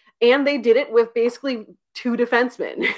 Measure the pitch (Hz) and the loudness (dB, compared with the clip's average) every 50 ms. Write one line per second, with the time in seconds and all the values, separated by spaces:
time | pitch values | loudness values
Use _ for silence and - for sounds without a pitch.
0 | _ _ _ - 226 240 247 285 277 277 285 277 220 233 226 247 285 - 220 233 | _ _ _ 0 2 4 4 4 2 0 -2 0 2 4 4 4 2 0 2 0
1 | 226 226 - 240 233 240 240 - - 277 254 226 214 - 180 _ _ _ - - | 0 0 0 -2 -2 -2 -2 -4 -6 -6 -6 -6 -8 -14 -20 _ _ _ -16 -10
2 | - 247 233 233 240 240 254 233 247 254 - - 175 101 65 - - - - | -6 -4 -2 -2 -2 0 0 0 0 -2 -4 -6 -10 -8 -6 -4 -4 -4 -4